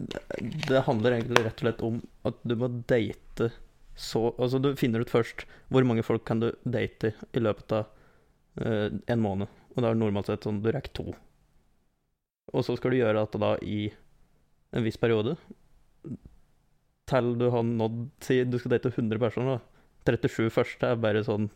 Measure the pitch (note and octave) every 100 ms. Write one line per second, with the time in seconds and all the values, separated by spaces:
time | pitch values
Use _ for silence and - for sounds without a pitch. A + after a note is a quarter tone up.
0 | - - - - - D#3 D3 C3 B2+ A2+
1 | A#2+ A#2 A#2+ A#2 A2 - A#2 - A2+ A#2
2 | - - B2 - A#2+ A2+ B2 A#2+ - B2
3 | G2+ - - - A#2 - - _ - -
4 | - A#2+ A2+ - B2 C3 C#3 C3 C3+ A2+
5 | B2 A#2+ A#2 - - - - C3 B2+ A2+
6 | A2 A2+ - A2+ A#2 - - A2+ G#2 -
7 | A2 - - B2 A2 - - A2 G#2+ -
8 | - _ _ _ _ - A#2 G#2+ G#2 -
9 | - A#2 G#2+ F#2+ G2+ - - - A#2 A2+
10 | A2 G2+ G2 G#2+ G#2+ G#2 A2+ C#3 - -
11 | E2 - - _ _ _ _ _ _ _
12 | _ _ _ _ - C#3 B2 A#2+ B2+ B2+
13 | A2+ G#2+ - G#2 G#2 - - G#2 G#2 -
14 | - _ _ _ _ _ _ B2 A2 -
15 | A#2 A2 A2 E3 - - _ - _ _
16 | - - - - _ _ _ _ _ _
17 | - C3 A#2+ A#2+ B2 A#2+ A#2 A#2 A2+ A#2
18 | A#2+ - - B2+ B2+ B2 B2+ A#2 B2+ B2
19 | A2+ A2 A#2 A#2+ B2+ B2 - _ _ _
20 | - A#2 B2+ - A2+ - A#2+ - B2 A#2
21 | A2 G#2+ A2+ G#2 G#2